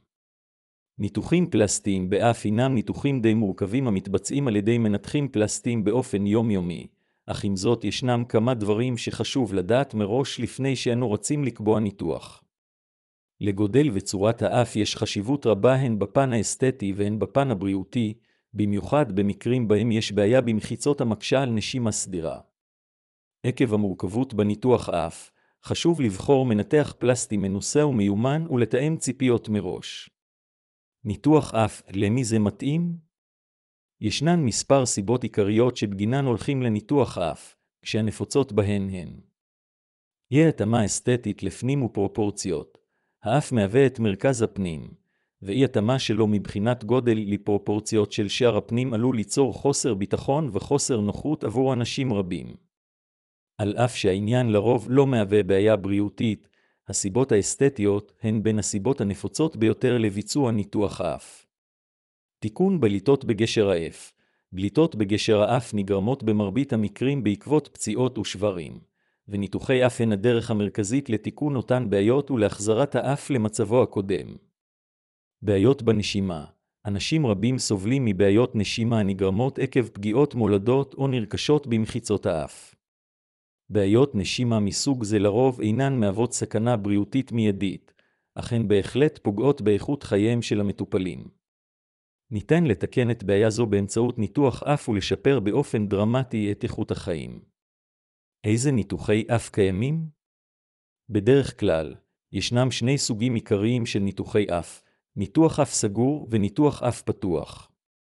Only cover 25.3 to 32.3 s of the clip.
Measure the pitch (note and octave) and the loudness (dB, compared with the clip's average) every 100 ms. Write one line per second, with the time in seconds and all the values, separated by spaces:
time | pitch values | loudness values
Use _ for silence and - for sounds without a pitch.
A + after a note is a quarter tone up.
25.3 | _ _ _ - A2+ E3 E3 A#2+ F#2+ - | _ _ _ -8 -2 0 2 0 -2 2
26.3 | C#3 B2+ G#2 G2 D3+ C#3+ - A#2+ B2 - | 2 4 0 2 2 2 0 0 0 -2
27.3 | G#2 F#2+ G2 - D3 D3+ A#2 G2+ G2+ B2+ | -2 -2 -4 0 2 2 2 2 2 0
28.3 | D3 E3 C3 A2+ B2 D3 D#3+ - A#2+ C3 | 0 -2 0 2 2 0 -2 -4 -2 2
29.3 | A#2 - G#2+ F2+ A1+ - - - _ _ | 0 0 -2 -2 -8 -12 -16 -18 _ _
30.3 | _ _ _ _ _ _ _ A2 G2 C#3+ | _ _ _ _ _ _ _ -8 -2 4
31.3 | D3+ - A2+ G#2 - - F#2+ G2+ B2 A2+ | 4 4 0 0 -2 -8 -2 0 0 0